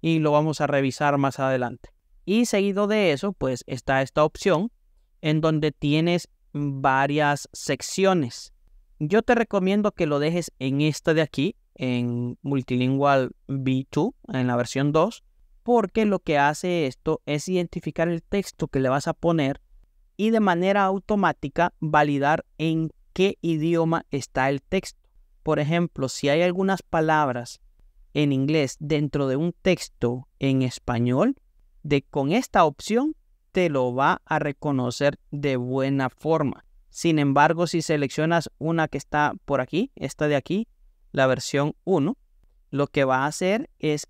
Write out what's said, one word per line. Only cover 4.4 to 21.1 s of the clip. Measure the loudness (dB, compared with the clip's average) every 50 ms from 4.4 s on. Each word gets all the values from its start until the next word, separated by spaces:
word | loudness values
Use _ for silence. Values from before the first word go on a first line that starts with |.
| 0 2 2 2 0 -2 -6 _ _ _ _ _ _ _ _ _
en | -2 0 0 2
donde | 2 2 2 0 0 -2 -2
tienes | -2 0 0 2 2 2 2 0 0 -2 -6 _ _ _ _ -8
varias | -6 -6 -4 -4 -2 0 2 2 2 2 2 2 2 2 2 0 -2 -6 -12
secciones. | -16 -10 -6 -4 -4 -4 -6 -6 -2 2 2 4 4 2 0 -2 -6 -12 -18 -20 -20 _ _ _ -20 -20 _ _ _ -8
Yo | -4 0 0 2 2
te | 2 2
recomiendo | 2 2 0 0 0 0 2 2 0 0 -2
que | -2 -2 -2
lo | 0 0 0
dejes | 0 0 0 -2 -4 -6 -8 -6
en | -4 -2 0 0
esta | 0 0 0 0 0 2 2
de | 2
aquí, | 0 0 -2 -2 -2 -2 -4 _ _ _ _
en | -8 -4 -4 -2 -2 -2 -2 -4 -4 -6 -6 -8 -8
Multilingual | -6 -4 -4 -4 -2 -2 -2 0 0 0 0 2 2 4 4 2 2 -2 -6 -12 _ -8
V | -6 -4 -2 0 -2 -2 -2 -2
two, | -2 -2 -2 -2 -4 _ -12 -6
en | -4 -2 -2 0
la | 0
versión | -2 -2 -2 -2 -2 0 2 2
dos, | 2 2 0 -2 -8 -18 _ _ _ -20 _ _ _ _
porque | 2 2 2 2 0 0 0 0
lo | 2 0 0
que | -2 0 2 2
hace | 2 2 0 -2 -2 -2 0 0 0 -2
esto | -4 -4 -4 -4 -4 -2 -4
es | -4 -4 -4 -2 -2
identificar | -2 -2 -2 -4 -6 -8 -8 -6 -4 -2 -2 0
el | -2 -4 -6
texto | _ -4 -4 -4 -6 -6 -8 -6 -4
que | -2 0
le | 0 2
vas | 0 0 0 -4
a | -4
poner | -2 0 0 2 2 0 -2 -4 -6 -12 _ -20 -20 -20 _ _ _ _ _ _
y | -2 0 2
de | 2 2
manera | 2 2 2 2 2 2 2 2 2
automática | 0 0 -2 -2 -2